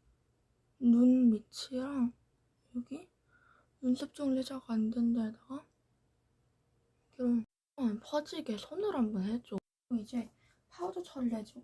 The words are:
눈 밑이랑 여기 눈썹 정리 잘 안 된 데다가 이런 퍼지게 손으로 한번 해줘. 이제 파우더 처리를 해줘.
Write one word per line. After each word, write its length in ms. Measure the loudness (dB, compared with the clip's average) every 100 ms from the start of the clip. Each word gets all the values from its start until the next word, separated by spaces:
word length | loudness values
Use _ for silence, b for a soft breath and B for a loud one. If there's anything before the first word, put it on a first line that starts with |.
| _ _ _ _ _ _ _ -2
눈 500 | 4 8 8 8 6
밑이랑 840 | 4 -2 -14 -8 -6 -4 0 -2 -2 _ _ _ _ _ -10
여기 320 | -10 -12 -14 _ b b b b b _
눈썹 320 | -2 0 -2
정리 300 | -4 -2 0
잘 160 | -2 -8 -4
안 240 | -2 0
된 220 | 2 2
데다가 520 | 2 -2 -6 -12 -14 -14 _ _ _ _ _ _ _ _ _ _ _ _ _ _ -4
이런 800 | 0 0 -2 _ _ -2 -2 -2
퍼지게 560 | -4 -4 -4 -8 -6 -6
손으로 400 | -6 -4 -2 0
한번 260 | 0 0
해줘. 340 | -2 -4 -6 -10 _ _ -6 -6
이제 300 | -4 -6 -6 b b b _
파우더 320 | -8 -8 -6
처리를 340 | -10 -4 -2 -2
해줘. 160 | -8 -14